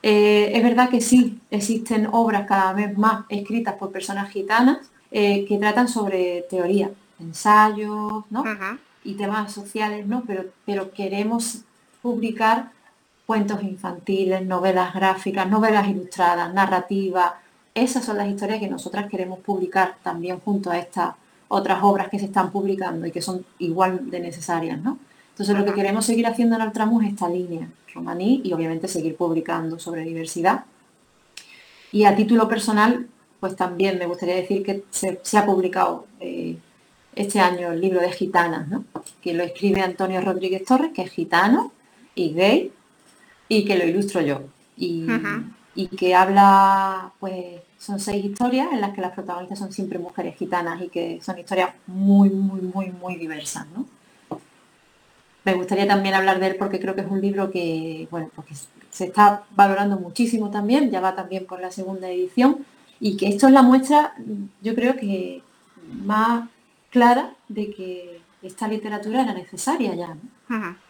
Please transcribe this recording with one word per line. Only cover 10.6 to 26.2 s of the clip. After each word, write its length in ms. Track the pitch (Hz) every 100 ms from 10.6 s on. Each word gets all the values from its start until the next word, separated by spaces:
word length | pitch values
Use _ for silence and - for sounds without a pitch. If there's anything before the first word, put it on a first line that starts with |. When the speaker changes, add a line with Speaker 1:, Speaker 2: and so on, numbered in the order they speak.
| -
Speaker 1:
pero 260 | 202 190
queremos 680 | - 190 196 214 233 - - _ _ _ _
publicar 680 | 240 220 226 - 220 240 - _ _ _ _ _ -
cuentos 380 | 220 202 208
infantiles, 840 | 196 190 180 175 - 190 185 190 190
novelas 480 | 180 190 185 180
gráficas, 560 | 190 190 190 196 190 190
novelas 380 | 214 226 214 202
ilustradas, 640 | 190 - - 175 175 175
narrativa. 840 | 185 190 185 - 196 190 180 175 - _ _ _
Esas 320 | 220 247 262 -
son 120 | 208
las 100 | 202
historias 320 | 202 208 214
que 100 | 196
nosotras 400 | 180 180 202 202
queremos 300 | 185 185 185
publicar 560 | - 190 185 190 185 -
también 360 | 180 170 175 180
junto 300 | - 196 185
a 80 | 175
estas 380 | 175 - 170 - _ _ _
otras 320 | 196 196 185
obras 260 | 202 196 190
que 100 | 202
se 60 | 196
están 260 | 202 180
publicando 560 | 202 196 190 185 165 170
y 40 |
que 100 | 175
son 200 | 180 185 - _
igual 500 | 175 165 185 180 254
de 80 | 175
necesarias, 600 | 175 170 - 165 165 151
¿no? 180 | 208 262 _ _ _
Entonces, 260 | - 202 202
lo 80 | 202
que 60 |
Speaker 2:
Ujú. 60 | 202
Speaker 1:
queremos 280 | 196 214 226
seguir 220 | 233